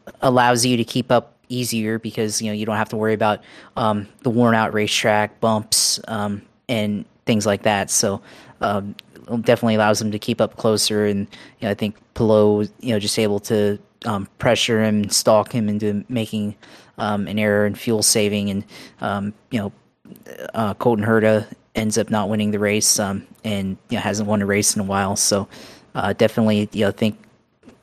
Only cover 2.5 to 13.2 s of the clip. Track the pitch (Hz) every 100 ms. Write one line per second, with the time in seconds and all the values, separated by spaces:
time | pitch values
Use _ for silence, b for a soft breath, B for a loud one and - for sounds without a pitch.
2.5 | 104 107 107 110 110 110 107 110 101 B
3.5 | B B - 110 104 101 _ 127 113 120
4.5 | 113 107 107 104 - 117 107 107 - 113
5.5 | 107 110 - - - - 110 104 101 -
6.5 | _ - 117 104 101 - _ - 110 104
7.5 | 101 110 101 95 - 110 98 B B B
8.5 | B 110 101 101 - - - - 117 113
9.5 | 117 117 110 107 104 110 104 - 113 107
10.5 | - 113 104 - 107 104 101 101 B B
11.5 | B 107 104 107 - _ - 110 107 104
12.5 | 104 104 - 127 107 101 -